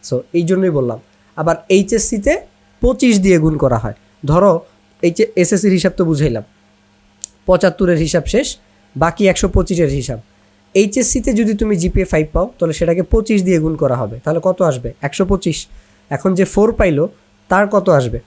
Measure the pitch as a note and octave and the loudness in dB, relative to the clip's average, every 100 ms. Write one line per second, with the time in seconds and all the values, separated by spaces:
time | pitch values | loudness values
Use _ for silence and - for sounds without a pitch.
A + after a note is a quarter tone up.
0 | - B2 - E3+ E3+ F#3+ F#3+ D3 B2 A2 | -6 -6 -4 -4 0 0 0 0 -2 -6
1 | _ _ _ - D#3+ E3 - F#3+ G3+ A3+ | _ _ _ -4 -2 -2 2 2 2 -2
2 | - G#3+ G3+ F4+ - _ _ _ B3 B3+ | -2 -2 -2 -2 -4 _ _ _ -2 2
3 | B3+ G#3 F#3+ F3 D#3 D3+ C#3 A#2 A2 G#2+ | 2 4 4 4 2 0 0 0 -4 -10
4 | _ _ C#3+ E3 G3+ E3 - _ _ _ | _ _ -2 2 4 2 -4 _ _ _
5 | E3+ E3+ G#3+ - F3 G3+ G3+ F#3 F#3 - | -2 0 -2 0 0 2 2 2 0 -2
6 | E3+ D3+ D3 A#2 - _ _ _ _ _ | -2 0 0 -2 -8 _ _ _ _ _
7 | _ _ - _ - F#3 F#3+ - F3+ E3 | _ _ -20 _ 0 2 2 0 0 0
8 | D#3+ F3 - G#3+ C#4+ - _ _ _ C3 | 0 -2 0 -2 -2 -8 _ _ _ -2
9 | D#3+ - G3 E3+ F#3+ F#3+ F3 E3+ D3+ C#3 | -2 2 0 2 0 0 0 0 0 -2
10 | B2 A#2 - _ _ _ _ F#3+ G#3 G#3 | -6 -10 -12 _ _ _ _ 0 0 0
11 | A3+ C4 A#3 A3 G#3+ G#3 A3 G3 F3 G3 | 0 0 -2 0 0 0 0 0 0 -2
12 | F#3 D#3+ D3+ E3 F#3+ - E3+ D#3 E3+ E3+ | 0 -2 0 -2 -4 -2 -4 -2 0 0
13 | E3+ A3 A3 G#3+ F#3 F3 D#3 D#3 C#3+ B2+ | 0 0 2 0 2 0 0 -2 -2 -2
14 | A2 A2+ - E3 F#3 F#3 F3 C3 A#2+ - | -4 -8 -4 -2 -2 0 0 -2 -8 -8
15 | C#3 - F#3+ F#3+ - D3+ - - _ _ | -10 -4 -2 0 -2 -6 -10 -20 _ _
16 | _ C#3 F#3+ F3+ F#3+ - A3 A3+ G3+ C#3+ | _ -4 -2 0 0 2 0 2 0 2
17 | F3 - _ _ _ G#3 G3+ G#3 F#3+ D3+ | -2 -6 _ _ _ 0 2 0 2 2
18 | B2 A#2 | 2 -6